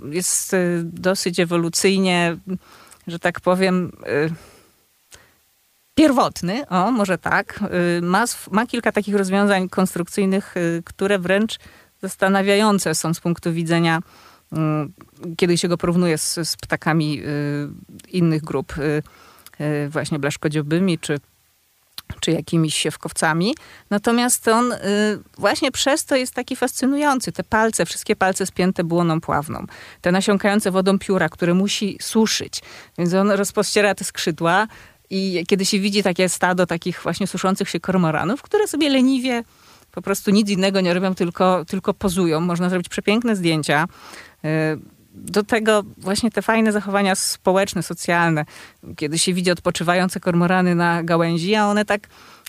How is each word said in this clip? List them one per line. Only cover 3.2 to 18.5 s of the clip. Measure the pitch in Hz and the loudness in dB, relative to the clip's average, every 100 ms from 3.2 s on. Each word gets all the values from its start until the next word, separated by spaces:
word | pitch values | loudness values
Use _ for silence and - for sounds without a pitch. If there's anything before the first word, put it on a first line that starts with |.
| 175 - | -4 -2
powiem, | - 185 190 180 170 - - | 0 2 2 0 -2 -8 -4
y, | 127 160 165 - - _ _ _ _ _ - _ _ _ _ _ _ _ - | -2 -2 -4 -14 -20 _ _ _ _ _ -20 _ _ _ _ _ _ _ 4
pierwotny, | 311 254 180 - 175 220 285 | 4 6 2 0 -4 -4 -2
o, | 185 196 | 0 2
może | 247 196 170 | 2 2 0
tak. | 165 180 202 - 202 180 175 175 | 0 -2 -2 -6 -4 0 0 0
Y, | |
ma | 175 190 | 2 2
sw-, | 240 - - | 0 -4 -4
ma | 190 240 | -2 -2
kilka | 240 226 | -2 -2
takich | 214 208 202 | -2 0 0
rozwiązań | 190 196 202 190 185 | 0 2 2 2 0
konstrukcyjnych, | - 190 - 175 - 190 190 - 180 | 0 0 -2 -6 -2 0 0 -4 -4
y, | 170 170 - | -2 -4 -8
które | - 196 202 | -4 0 0
wręcz | 175 196 220 - - - _ - | 2 0 0 -4 -16 -20 _ -12
zastanawiające | 190 - 190 196 196 202 214 196 170 160 | -10 0 2 2 4 4 4 2 0 -2
są | 160 | -2
z | 170 | -2
punktu | 175 165 175 | -2 -2 -2
widzenia, | 165 165 170 170 160 - - - - - | -2 0 2 4 2 -2 -18 -20 -20 -10
mm, | 160 156 151 143 - - - 180 165 | -2 0 -2 -4 -12 -20 -14 -10 -2
kiedy | 180 170 | 2 2
się | 180 | 0
go | 170 | 0
porównuje | 175 170 175 156 | 0 2 2 0
z, | - - | -2 -4
z | 160 - | -6 -6
ptakami, | - 156 170 165 151 139 | -4 -2 0 0 0 -2
y, | 143 147 147 147 147 151 - - - | -4 -4 -2 -4 -6 -12 -18 -20 -6
innych | 185 170 156 | 0 2 0
grup, | 156 | -2